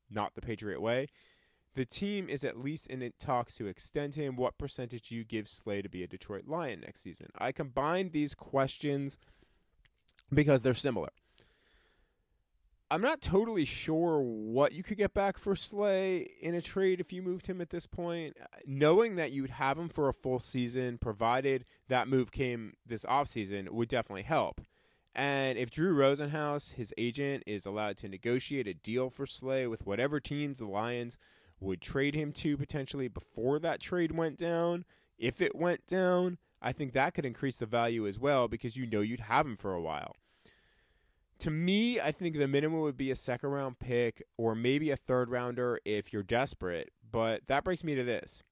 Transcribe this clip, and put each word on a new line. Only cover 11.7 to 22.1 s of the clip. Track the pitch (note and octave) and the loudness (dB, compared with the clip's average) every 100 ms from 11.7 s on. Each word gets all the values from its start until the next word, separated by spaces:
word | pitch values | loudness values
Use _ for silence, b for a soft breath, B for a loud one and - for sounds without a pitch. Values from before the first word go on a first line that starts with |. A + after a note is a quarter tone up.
| b b b b b b _ _ _ _ _ - | b b b b b b _ _ _ _ _ -4
I'm | D#3+ | 2
not | B3 D#4 | 2 2
totally | - F#3+ A3+ G#3 | 2 4 4 2
sure | C#3+ - - D#3+ E3+ D3+ | 0 0 0 2 4 4
what | B2+ A2 G#2+ A#2+ C#3+ | 2 -2 0 4 4
you | D3+ | 2
could | - G#3 | -6 0
get | G3 | 0
back | G#3 G3 - | 2 0 0
for | G3 G3 | -2 -2
Slay | - G3+ G#3 F#3+ F#3+ F3+ - - | -2 0 2 4 2 0 -4 -6
in | E3 | -2
a | F3 | -2
trade | - G3 F#3+ F3+ | -2 2 2 2
if | F3+ | -2
you | F3+ | -6
moved | F#3 F3+ - | -4 -4 -4
him | F3+ | -6
at | E3+ | -6
this | E3+ - | -6 -8
point. | - E3+ E3+ D#3 - - - - | -6 -4 -4 -6 -10 -18 -16 -8
Knowing | C3+ D3 F#3 A#3 | 4 8 10 8
that | F#3 D3 | 4 0
you'd | C#3 C3+ | 0 -4
have | B2 C3+ C#3+ | 0 0 0
him | E3+ | -2
for | - C#3 | 2 2
a | |
full | A#2 C3+ B2+ | 2 0 -2
season, | - B2+ A#2+ B2+ B2+ A#2+ | 0 -2 0 0 -2 -2
provided | A#2+ G#2 A2+ B2+ C3+ C3+ B2+ b - | -4 2 4 4 4 0 -2 b 0
that | B2+ | 2
move | A#2 | 4